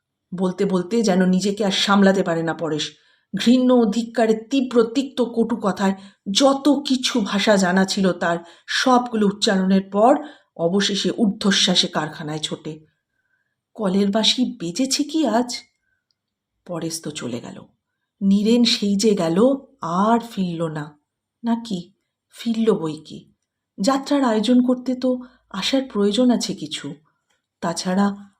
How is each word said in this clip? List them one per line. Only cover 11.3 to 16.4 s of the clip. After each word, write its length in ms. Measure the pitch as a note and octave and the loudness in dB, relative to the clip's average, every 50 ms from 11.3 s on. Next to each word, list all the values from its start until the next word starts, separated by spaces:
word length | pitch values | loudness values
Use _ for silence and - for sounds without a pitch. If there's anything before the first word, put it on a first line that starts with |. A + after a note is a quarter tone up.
| - - - G3+ F#3+ - - - F3+ - - | 0 0 0 0 2 2 2 2 2 0 0
কারখানায় 520 | E3+ - F3 D3+ D#3 - - D#3 D3+ D#3 D#3 | -2 -2 -6 -6 -6 -8 -10 -10 -8 -8 -8
ছোটে। 420 | - - D#3 - - D#3 D#3 D#3 _ _ _ _ _ _ _ _ _ _ _ _ _ _ _ _ _ _ - | -8 -8 -10 -10 -12 -14 -14 -14 _ _ _ _ _ _ _ _ _ _ _ _ _ _ _ _ _ _ -10
কলের 360 | - G#3+ F#3 F#3 G3 G3+ G3 | -4 -4 0 0 0 0 0
বাঁশি 460 | G3 A3 A3 - - B3+ B3+ G3+ - - | 0 0 0 0 0 0 -2 -2 -4 -8
বেজেছে 440 | E3 E3+ E3+ - C4+ C4+ - - D4 | -8 -8 -4 -2 -2 -2 -2 -4 -4
কি 220 | - - D#4 D4+ | -2 -2 0 0
আজ? 300 | A3+ G#3 A#3 B3+ B3 - - - _ _ _ _ _ _ _ _ _ _ _ _ _ _ _ | 0 0 0 -2 -2 -8 -12 -14 _ _ _ _ _ _ _ _ _ _ _ _ _ _ _